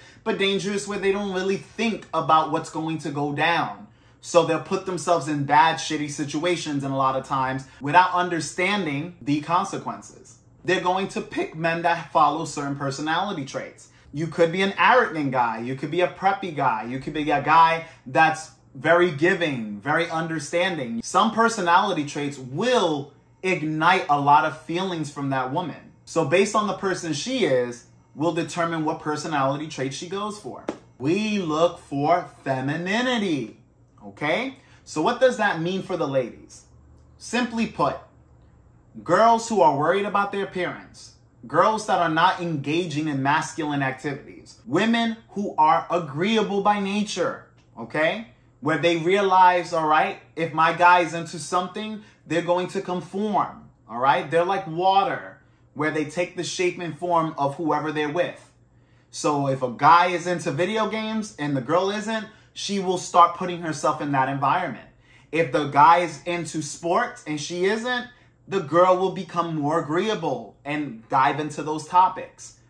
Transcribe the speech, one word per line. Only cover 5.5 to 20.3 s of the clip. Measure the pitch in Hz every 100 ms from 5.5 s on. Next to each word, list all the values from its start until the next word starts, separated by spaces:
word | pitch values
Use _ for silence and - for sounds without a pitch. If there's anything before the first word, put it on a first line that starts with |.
| 147 160 147
shitty | - 151 147
situations | 143 143 151 175 175 156 143
and | 139
a | 135
lot | 131 135
of | 131
times | 135 131 135 - -
without | 143 165 185
understanding | 175 180 165 143 - 185 208 160 139 170 -
the | 127 147
consequences. | 147 175 196 127 117 104 - - - - _ _
They're | - 185
going | 180 185 196
to | 220
pick | - 285 - 160
men | 165 170
that | 170 165 -
follow | 165 147 156 147
certain | - 143 139
personality | 139 135 151 165 202 175 135
traits. | 131 - - - _ -
You | 143 160
could | - 165
be | 185
an | 196 190
arrogant | 185 247 226 160 139
guy. | 127 117 113
You | 120
could | 135 151
be | 170
a | 175
preppy | - 190 196 190 147
guy. | 131 110
You | 113 131
could | 156 156
be | 151
a | 143
guy | 135 165 165 165 - - -
that's | 156 160 160 - - _ 135
very | 151 175 180
giving, | 143 170 185 165 127 107 101
very | 139 160 170
understanding. | 160 165